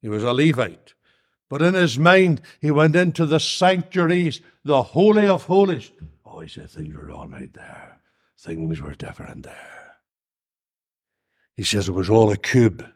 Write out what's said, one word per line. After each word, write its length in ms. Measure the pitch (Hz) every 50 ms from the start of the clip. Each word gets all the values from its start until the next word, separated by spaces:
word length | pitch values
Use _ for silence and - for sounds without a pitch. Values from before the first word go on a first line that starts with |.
He 80 | - 110
was 140 | 104 107
a 100 | 107 120
Levite. 600 | 123 131 147 165 147 117 120 92 82 _ _ _ _ _ _ _ _ _ _ _ _ _ _ _
But 120 | 139 143
in 120 | 160 175 190
his 240 | 185 175 156 113 127
mind, 420 | 156 170 185 190 190 180 156 - - - - _
he 100 | - 147
went 240 | 147 147 156 160 151
into 320 | 175 180 175 - - 165
the 140 | 147 156 156
sanctuaries, 1000 | - - - - 180 185 190 180 175 - - 180 175 165 175 180 175 156 131 - _ _ _ _ _
the 200 | 139 147 135 120
Holy 420 | - - 165 190 214 214 214 208
of 200 | 202 190 160 -
Holies. 440 | - 180 196 202 190 170 123 - - _ _ 80 78 _ _ _
Oh, 140 | - - -
he 100 | 82 -
said, 220 | - - - -
"Things 240 | _ 78 78 76 76
were 160 | 73 - -
all 160 | - 69 -
right 260 | - - 64 - -
there. 480 | _ - - - - - - - - _ _ _ _ _ _ _ _ _
Things 420 | _ 85 82 80 80 80 80 76
were 140 | 69 71 71
different 480 | _ - - - - - - - 62
there." 380 | - - - - - - - - - - - _ _ _ _ _ _ _ _ _ _ _ _ _ _ _ _ _ _ _ _ _ _ _ _ _ _ _ _ _ _ _ _
He 100 | - 101
says 220 | - - 104 95
it 60 | 95
was 160 | 87 92 92 90
all 240 | 107 113 110 107
a 60 | 101 95
cube. 520 | - - - 131 117 110 85 - - - _